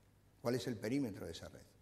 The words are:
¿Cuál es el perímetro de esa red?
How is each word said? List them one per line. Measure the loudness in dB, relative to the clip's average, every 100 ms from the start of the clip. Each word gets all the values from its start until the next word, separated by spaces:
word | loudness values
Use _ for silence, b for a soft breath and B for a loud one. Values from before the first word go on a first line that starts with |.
| -20 -20 -20 -4
¿Cuál | 2
es | 2 2
el | -2
perímetro | 2 2 2 -2 -6
de |
esa | -6 -10
red? | -14 -20 -20